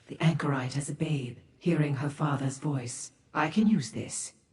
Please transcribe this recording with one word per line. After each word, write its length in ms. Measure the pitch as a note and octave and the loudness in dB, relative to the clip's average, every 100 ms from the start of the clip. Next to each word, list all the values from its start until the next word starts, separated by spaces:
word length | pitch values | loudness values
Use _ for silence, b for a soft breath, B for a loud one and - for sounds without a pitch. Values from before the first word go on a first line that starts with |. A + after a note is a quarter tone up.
| - | -14
The 100 | - | 2
anchorite 560 | E3 D#3 D3+ C#3 B2+ C#3 | 4 4 0 0 -2 -4
as 120 | D3 | -6
a 60 | |
babe, 440 | D3+ D#3 D3 B2 - - _ | -4 -2 -2 -4 -10 -20 _
hearing 380 | F3 D3 D3 C3 | 0 2 2 2
her 140 | C#3+ | -2
father's 480 | - D3+ C3+ C3+ - | -2 0 0 -2 -2
voice. 520 | D3+ C3+ A#2+ - - _ _ | -4 -4 -4 -10 -14 _ _
I 140 | - D#3 | 0 2
can 180 | G3+ G#3 | 4 4
use 240 | G#3 B2 | 4 2
this, 440 | B2 - - - _ _ | -6 -8 -8 -10 _ _